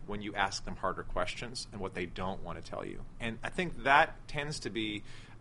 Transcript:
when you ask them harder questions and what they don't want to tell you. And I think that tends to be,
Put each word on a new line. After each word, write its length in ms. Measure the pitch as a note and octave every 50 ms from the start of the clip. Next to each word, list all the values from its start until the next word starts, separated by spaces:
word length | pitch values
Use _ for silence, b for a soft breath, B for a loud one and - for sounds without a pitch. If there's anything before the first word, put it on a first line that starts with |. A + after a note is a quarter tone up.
| -
when 160 | - G#2 G#2 G#2
you 100 | F#2+ -
ask 280 | G2+ G2 G2 G2 - -
them 120 | F#2+ F2+
harder 260 | - - F#2 F2 E2+ E2+
questions 640 | - - F#2 F2+ - - - B2+ A#2 A#2+ B2 - - A2
and 80 | G#2
what 140 | F#2+ F#2+ F2+
they 120 | F2 F2+
don't 340 | E2+ - G2+ F#2 F#2+ G2 - -
want 200 | E2+ E2 D#2+ -
to 60 | -
tell 140 | - G1+ G1+
you. 140 | - G1+ - - - - -
And 200 | A#2+ A2+ A2 - -
I 60 | A#2
think 340 | - - F#3 E3 B2+ B2 A2+
that 460 | C3+ C#3 D3+ D#3+ D3+ - - - -
tends 320 | - D3 D3 D3+ D3+ -
to 100 | - B2
be, 320 | G2 A2 A2 A2 G#2 G2+ B B B B B B B B